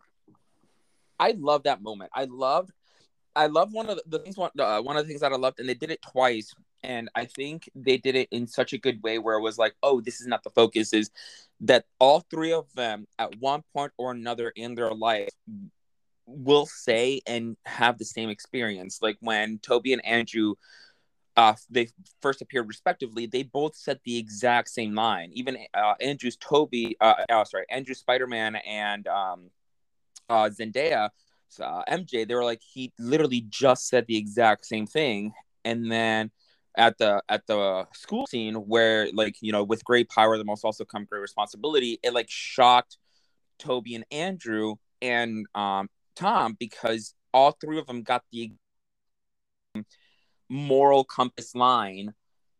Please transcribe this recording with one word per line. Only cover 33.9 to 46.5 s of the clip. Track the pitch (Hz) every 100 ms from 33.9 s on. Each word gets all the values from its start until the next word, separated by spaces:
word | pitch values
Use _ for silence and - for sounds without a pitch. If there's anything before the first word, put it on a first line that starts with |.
| 123 117
the | 110
exact | 104 107 113 104 -
same | 110 104
thing. | 151 147 101 107 - _ _
And | 117 117 113
then | 113 113 110 110 - _ _ _ -
at | 117 -
the, | 107 101 -
at | 107 -
the | 104 98 92 92
school | - - 220 277
scene | 123 110 110
where, | 101 117 113 110 104
like, | 104 107 -
you | 107
know, | 104
with | 101 113
great | - 120 117
power, | - 110 110
there | 104
must | 107
also | 110 - 104
come | 107 101
great | 104
responsibility. | 101 - 104 104 143 147 123 110
It, | 123
like, | 120 113
shocked | - - - 123 123 - - _ _ _ _ _ -
Toby | 135 123 110 113
and | 110
Andrew | 147 185 185 120 110 107 107 _ -
and, | 127 117 117 110 104
um, | 104 101 98 98 _ _ -
Tom | 190 214 117